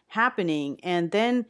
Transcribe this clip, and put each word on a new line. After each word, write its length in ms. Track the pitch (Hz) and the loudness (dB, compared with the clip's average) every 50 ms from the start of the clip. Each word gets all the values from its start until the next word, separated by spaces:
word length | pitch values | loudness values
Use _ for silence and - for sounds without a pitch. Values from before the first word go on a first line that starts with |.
| _ _ | _ _
happening. 720 | - 220 226 254 247 - 190 170 156 151 143 143 139 - | -2 0 0 0 0 0 -2 0 0 -2 -2 -4 -8 -8
And 300 | - 180 180 175 170 165 | -4 -2 0 0 0 2
then 340 | 160 208 220 240 247 247 226 - | 2 2 2 2 2 0 -2 -4